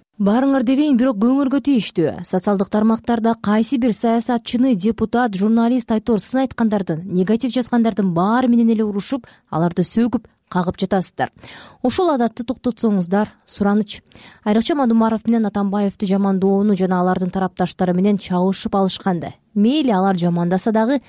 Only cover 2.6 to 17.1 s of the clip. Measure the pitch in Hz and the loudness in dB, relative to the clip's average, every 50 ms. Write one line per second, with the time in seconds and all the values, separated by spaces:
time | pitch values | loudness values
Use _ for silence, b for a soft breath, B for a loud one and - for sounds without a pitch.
2.6 | 196 - - 208 214 220 226 226 - - 233 226 214 226 233 226 - 202 208 220 | -2 -2 0 0 2 2 0 0 -2 -2 -2 0 0 0 -2 -2 -2 0 0 0
3.6 | 226 - 285 240 247 254 202 - - 226 226 233 233 - 247 233 233 - - 226 | 0 0 0 0 0 0 0 0 0 0 0 0 0 -2 -2 -4 -4 -2 -2 0
4.6 | 254 269 240 175 175 226 220 - 220 214 - 233 254 240 196 180 202 214 226 233 | 2 2 2 0 0 -2 -2 -2 -2 -2 0 0 0 0 -2 0 0 2 2 2
5.6 | 233 233 254 254 233 - 226 214 - - 233 190 - - - 262 269 247 - - | 2 2 0 0 -2 -2 -2 -2 0 0 -2 -2 -2 -2 -2 -2 -2 -2 -2 -2
6.6 | 233 214 214 202 - - 165 151 180 196 170 180 185 175 220 226 269 240 220 254 | 0 0 0 -2 -2 -2 -4 -6 -6 -4 -2 0 0 0 0 0 -2 -2 -2 -2
7.6 | 233 - 247 240 226 226 202 - 202 190 165 165 180 208 226 254 254 240 240 233 | -2 0 0 2 2 2 0 0 0 0 0 0 0 2 2 2 2 2 4 4
8.6 | 233 226 226 214 220 208 196 202 190 - 269 262 - b b b b b - 156 | 4 4 2 2 0 -2 -2 -4 -4 -4 -6 -6 -8 b b b b b -2 -2
9.6 | 170 175 170 190 175 - - 226 240 247 208 226 - - _ _ _ - - 175 | 0 0 0 -2 -2 -2 0 0 0 0 0 -4 -6 -8 _ _ _ -6 -4 -4
10.6 | 170 180 185 - 190 185 208 190 - - - - 131 - - B B B B B | -2 -2 -4 -4 -4 -2 0 -2 -2 -2 -4 -6 -6 -6 -6 B B B B B
11.6 | B B B B B 254 - - 370 339 294 240 240 226 - - 240 - 247 - | B B B B B -2 0 0 0 0 2 0 0 -2 -2 -4 -8 -8 -8 -6
12.6 | - 254 233 - - 226 208 190 175 170 190 202 214 - - _ _ - - - | -4 -6 -4 -2 0 0 0 0 0 0 0 0 -2 -2 -6 _ _ -12 -6 -2
13.6 | 202 202 202 214 208 - - - - B B B B B B B B 214 208 226 | 0 0 2 0 0 -2 -6 -14 -16 B B B B B B B B 0 0 0
14.6 | 226 - 339 294 269 233 226 226 226 220 226 208 - 220 226 233 220 202 - 208 | 0 0 0 0 2 2 2 2 2 2 0 -2 0 0 0 0 0 0 -2 -2
15.6 | 202 196 190 208 202 196 - - 214 185 196 196 202 196 190 185 190 196 196 196 | -2 -2 -2 -2 -2 -2 -2 -4 -2 0 0 2 2 2 0 2 2 2 2 2
16.6 | 202 214 202 175 190 180 185 180 180 180 | 2 2 2 2 0 0 2 2 2 0